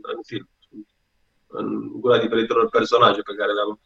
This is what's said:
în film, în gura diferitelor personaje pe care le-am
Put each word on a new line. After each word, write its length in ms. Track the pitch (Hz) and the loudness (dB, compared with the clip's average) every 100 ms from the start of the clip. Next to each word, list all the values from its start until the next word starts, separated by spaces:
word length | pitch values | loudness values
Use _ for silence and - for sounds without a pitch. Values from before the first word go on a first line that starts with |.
în 180 | - - | -10 -12
film, 260 | - 98 - _ _ 107 104 _ _ _ _ _ _ | -10 -12 -14 _ _ -20 -20 _ _ _ _ _ _
în 440 | - 107 107 113 - | -8 -6 -6 -8 -2
gura 180 | 123 117 | 2 2
diferitelor 520 | 110 113 113 120 113 | 2 0 0 2 2
personaje 520 | 117 110 120 117 101 | 2 2 4 4 2
pe 120 | 101 101 | -4 -4
care 140 | 101 | -2
le-am 280 | 104 104 107 | -2 -4 -6